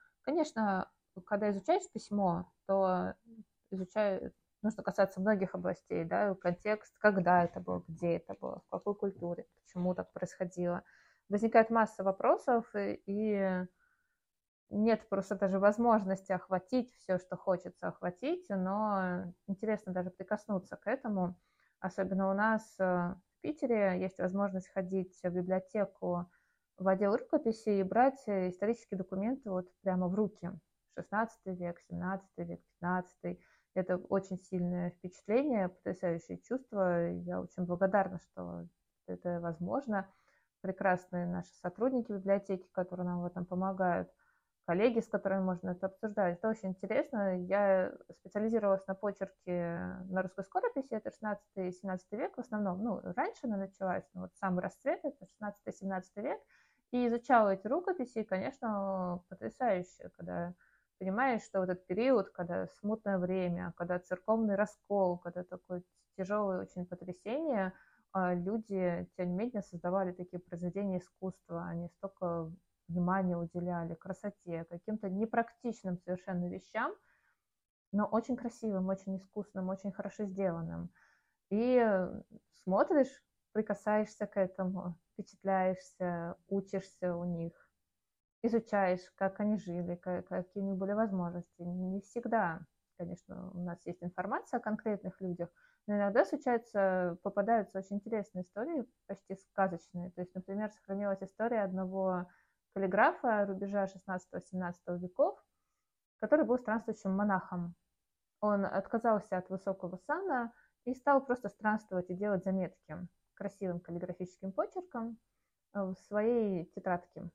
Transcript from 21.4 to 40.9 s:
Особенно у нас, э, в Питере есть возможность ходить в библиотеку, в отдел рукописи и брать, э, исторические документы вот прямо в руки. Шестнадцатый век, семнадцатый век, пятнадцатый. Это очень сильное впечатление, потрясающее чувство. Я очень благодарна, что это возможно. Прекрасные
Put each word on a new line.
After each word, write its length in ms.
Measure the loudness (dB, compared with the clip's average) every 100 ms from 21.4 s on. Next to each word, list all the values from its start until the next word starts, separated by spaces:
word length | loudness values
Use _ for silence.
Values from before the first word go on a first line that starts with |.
| _ _ _ -8
Особенно 500 | -6 -2 0 2 2
у 40 |
нас, 400 | 4 4 2 -2 0
э, 60 |
в 560 | 2 2 0 -4 _ _
Питере 600 | -8 -4 0 4 4 2
есть 180 | -2 0
возможность 500 | 0 2 0 -2 -4
ходить 500 | -4 -2 -2 -4 -4
в 80 | -2
библиотеку, 1000 | -2 0 0 0 -2 -2 -2 -2 -2 -4 _ _ _ _ -2
в 100 | 2
отдел 280 | 4 4 2
рукописи 640 | 2 2 2 0 2 2
и 20 |
брать, 400 | 4 6 6 4 -2
э, 220 | 0 0
исторические 480 | 0 -2 -2 -4 -6
документы 520 | -4 -2 -2 -4 -4
вот 180 | -4 -6 _
прямо 260 | 0 2 2
в 60 |
руки. 360 | 2 0 -2 -10 -10 _ _ _
Шестнадцатый 600 | -12 -4 -2 -4 -6 -8
век, 260 | -6 -6 -8 -10
семнадцатый 560 | -6 -4 -4 -8 -10
век, 160 | -10 -10 _
пятнадцатый. 680 | -6 -2 0 -2 _ -8 -8 _ _ _
Это 220 | -2 0 0
очень 420 | 0 -2 0 -8
сильное 520 | -4 -2 0 0 -2
впечатление, 800 | -6 -14 -10 2 2 4 2 0
потрясающее 640 | -2 -6 -2 -2 -2 -6 -10
чувство. 720 | -6 -6 -4 2 4 4 2
Я 300 | -2 -4 -6
очень 240 | -6 -4
благодарна, 540 | -2 2 4 4 2 -2
что 480 | _ -10 -8 -8 -10 _ _ _ -10
это 340 | -6 -4 -4
возможно. 640 | -4 -4 -2 -2 -2 -4 -4 _ _ _ _ _
Прекрасные 680 | -6 0 2